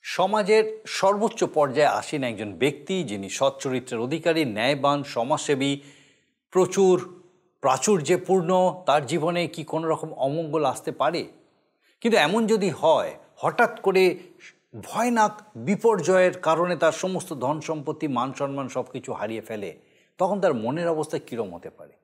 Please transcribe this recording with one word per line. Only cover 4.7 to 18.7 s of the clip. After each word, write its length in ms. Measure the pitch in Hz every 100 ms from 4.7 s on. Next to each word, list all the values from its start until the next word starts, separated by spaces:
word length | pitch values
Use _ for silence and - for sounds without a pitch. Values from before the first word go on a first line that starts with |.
| 143 139 143
সমাজসেবী, 760 | 139 127 117 - - 139 139 139 - - _ _ _ _ _
প্রচুর 720 | 185 180 190 190 180 - - _ _ _ _
প্রাচুর্যপূর্ণ, 1200 | 135 131 208 196 143 175 180 190 165 185 185 - -
তার 200 | 147 127
জীবনে 420 | 160 160 175 170
কি 160 | -
কোনো 240 | 147 160 160
রকম 260 | 151 160
অমঙ্গল 520 | - 135 151 160 156 143
আসতে 260 | - -
পারে? 320 | - 147 165 - - _ _ _ _ _ _
কিন্তু 180 | 233 214
এমন 280 | 151 214 220
যদি 220 | 220 190
হয়, 440 | 131 156 139 85 - - -
হঠাৎ 460 | 139 135 233 -
করে 360 | 196 185 180 156 - _ - _ _ 117
ভয়ানক 560 | - - 240 233 208 - - 113
বিপর্যয়ের 840 | 123 208 233 208 151 185 180 -
কারণে 360 | 156 160 175 165
তার 160 | 160
সমস্ত 420 | 156 190 180 -
ধন 260 | 143 127 156
সম্পত্তি, 480 | - 156 156 151 156
মান 260 | 123 131
সম্মান 340 | 131 139 139
সব 160 | 131